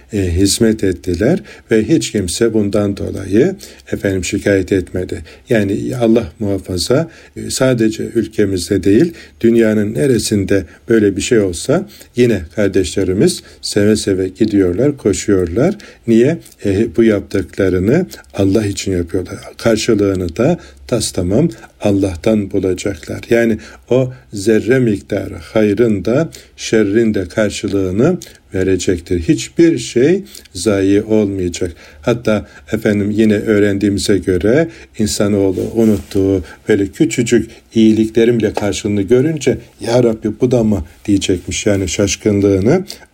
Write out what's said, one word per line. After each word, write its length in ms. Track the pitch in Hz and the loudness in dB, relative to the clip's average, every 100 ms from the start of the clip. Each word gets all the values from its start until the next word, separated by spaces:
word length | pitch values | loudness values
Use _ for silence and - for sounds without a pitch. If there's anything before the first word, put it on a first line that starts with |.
| - | -8
e, 200 | 104 92 | -4 -2
hizmet 520 | 85 98 - 117 107 | 0 0 2 0 2
ettiler 580 | 98 87 - 87 113 202 - - - | -2 -2 -4 -2 0 -2 -4 -12 -2
ve 180 | 110 104 | 0 2
hiç 240 | 160 - | 2 0
kimse 420 | 107 90 - 117 | -2 -4 0 0
bundan 420 | 110 101 104 101 101 | 0 0 0 -2 -4
dolayı, 580 | 92 92 92 101 170 196 - - - | -6 -8 -2 2 2 0 -12 -20 -10
efendim, 320 | - 101 95 | -6 -2 -4
şikayet 480 | 87 104 104 98 90 | -4 -2 0 0 0
etmedi. 500 | 95 90 92 90 90 82 - - | -2 -2 -6 -6 -10 -12 -12 -2
Yani 480 | 113 98 101 120 127 | 0 0 -2 -4 -2
Allah 320 | 117 117 113 - | 2 2 0 -6
muhafaza, 720 | 104 98 - 92 - 131 165 - - - | -4 -4 -4 -4 0 0 -2 -10 -20 -14
e, 140 | 110 | -8
sadece 520 | - 131 123 110 107 | -2 0 2 0 -2
ülkemizde 800 | 107 117 107 - 101 95 - 101 | -4 -4 -2 -2 -2 -2 -2 0
değil, 300 | 98 104 170 - - - | 4 4 2 -2 -20 -2
dünyanın 540 | 113 117 110 107 104 | 2 4 4 2 -2
neresinde 680 | 143 147 117 104 104 95 98 87 - - | -2 0 0 0 -2 0 -2 -2 -8 0
böyle 280 | 117 101 95 | 2 2 0
bir 60 | |
şey 160 | - 117 | 0 2
olsa 500 | 98 85 - 160 208 - - - | 0 -2 -2 -2 -4 -14 -6 0
yine 240 | 123 101 80 - | 2 2 -4 -2
kardeşlerimiz 880 | 101 95 90 - 92 92 170 - - - | 0 0 0 -2 -2 2 0 0 -12 -14
seve 340 | - 107 101 104 | -4 0 2 2
seve 320 | - 95 92 | 0 -2 -2
gidiyorlar, 680 | - 110 101 92 87 143 135 | -2 0 2 2 2 0 0
koşuyorlar. 800 | 110 - - 98 87 90 165 208 - - - | -2 -2 0 0 0 0 -2 -2 -12 -8 2
Niye? 320 | 113 127 170 - - | 4 4 0 -8 -8
E, 220 | 104 98 113 - | -2 -2 0 2
bu 80 | |
yaptıklarını 1000 | 113 101 98 101 90 - 98 90 95 156 185 - - | 2 2 -2 -6 -4 -2 0 0 2 0 0 -8 -10
Allah 320 | - 98 101 101 | -2 0 2 0
için 260 | 95 - | -4 -4
yapıyorlar. 460 | 90 82 95 87 98 - - | -4 -2 -6 -6 -12 -16 -4
Karşılığını 800 | 117 110 - 104 101 92 90 80 | -2 0 2 2 2 0 -4 0
da 220 | 127 - - - - | 0 0 -6 -18 -6
tas 260 | 120 - | -4 -4
tamam 360 | - 87 107 165 - - - | -4 0 2 0 -2 -18 -6
Allah'tan 720 | 107 98 98 - 113 110 98 | -2 0 -2 -2 0 0 0
bulacaklar. 680 | 98 95 90 101 98 - 101 - | -2 -2 -2 -6 -8 -10 -10 -2
Yani 280 | 117 117 110 - - - | 0 2 -2 -8 -12 -2
o 220 | 123 127 - - | 0 0 -6 -14
zerre 460 | 104 101 110 95 131 | -4 0 2 2 2
miktarı 560 | 117 98 - 101 98 | 2 -2 -4 -6 -6
hayrın 720 | 90 - 113 107 101 117 104 | -14 -4 0 2 2 2 0
da 260 | 87 131 160 - - - | 0 0 -2 -8 -20 -14
şerrin 580 | - 113 101 107 113 | 0 0 2 2 2
de 100 | 104 | 0
karşılığını 920 | 90 - 104 - 104 101 95 95 147 185 - - _ | -4 -2 -2 -2 -4 -2 -2 0 0 0 -6 -20 _
verecektir. 640 | 95 95 92 - 87 - 90 | -2 0 0 0 -2 -2 -2
Hiçbir 580 | 80 156 - - 170 135 | 0 -2 -2 2 2 2
şey 440 | - 117 143 196 196 - - | -2 2 2 2 -4 -18 -18
zayi 480 | - 95 98 98 101 | -6 -2 0 2 0
olmayacak. 720 | 110 110 101 98 90 87 90 - - - | 2 0 0 -2 -4 -4 -8 -8 -20 -8
Hatta, 440 | - 120 - 104 - - - | -4 -2 0 -2 -4 -16 -8
efendim, 380 | 110 113 104 101 | -2 0 0 0
yine 240 | 104 110 | 2 2
öğrendiğimize 840 | 101 110 104 101 98 104 98 - 98 | 2 2 2 2 2 0 0 0 0
göre 500 | 87 90 101 139 165 - - - | 0 0 2 2 0 -6 -12 -4
insanoğlu 640 | 214 - 104 104 98 92 107 | -4 -2 0 0 0 -2 -4
unuttuğu 720 | 113 113 101 - 101 95 98 - - - | 2 2 2 -2 -2 0 0 -4 -8 -2
böyle 180 | 104 98 | 0 0
küçücük 640 | - 110 - 117 120 - - _ | 0 -2 -2 0 0 0 -10 _
iyiliklerin 640 | 113 110 107 110 - 113 120 | 2 4 4 2 2 2 2
bile 140 | 104 | 0
karşılığını 500 | - 104 90 107 104 | -2 -4 -2 -2 -2
görünce 560 | 95 123 147 160 127 - - - | 2 2 2 -2 -2 -4 -6 -10
"Ya 220 | - 123 | -2 2
Rabbi, 260 | 117 110 107 104 | 2 0 -4 -2
bu 100 | 127 | 0
da 140 | 123 | 2
mı?" 200 | 110 98 78 - | 2 0 -4 -8
diyecekmiş. 640 | - 101 - 92 - - 107 | -2 0 0 -2 -4 -4 0
Yani 220 | 98 92 | 0 -2
şaşkınlığını 960 | - 101 - 110 101 101 95 101 180 190 - - | -2 -2 0 0 2 2 2 2 0 -2 -14 -8